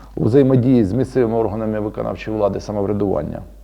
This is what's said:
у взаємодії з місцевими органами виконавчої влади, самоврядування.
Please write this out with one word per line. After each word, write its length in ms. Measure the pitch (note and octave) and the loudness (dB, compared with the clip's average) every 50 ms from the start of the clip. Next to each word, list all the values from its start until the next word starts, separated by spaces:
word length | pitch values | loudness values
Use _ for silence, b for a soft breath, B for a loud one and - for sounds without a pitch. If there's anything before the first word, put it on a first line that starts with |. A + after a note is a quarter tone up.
| B B B | B B B
у 80 | - - | -2 0
взаємодії 600 | A2 A2+ C#3+ C3+ C3 C3+ B2 A2+ C3 C3 A#2+ G#2+ | 4 4 4 6 6 4 4 4 4 4 4 4
з 80 | F#2 G#2 | 2 0
місцевими 460 | B2+ B2+ - - C3+ A#2+ A2 A2+ A#2 | -2 -2 -2 0 0 0 2 2 0
органами 420 | A2+ G2+ G2 A2+ A2 G#2+ G#2+ G#2+ | 0 -2 -2 -4 -4 -4 -4 -4
виконавчої 560 | G#2 G#2+ - - A2+ G#2+ G2 F2 - A2 A2 | -4 -6 -6 -6 -6 -6 -6 -8 -8 -6 -2
влади, 240 | G#2+ G#2 G2 G2 G2+ | 0 0 0 0 -2
самоврядування. 840 | - - G#2 G#2 G2 G2 G#2 G2+ G#2 F#2+ F2+ D2+ D2+ D#2+ D#2+ - - - - - | -6 -6 -4 -4 -2 -2 -2 -2 0 -2 -2 -2 -4 -6 -8 -10 -12 -14 -18 -20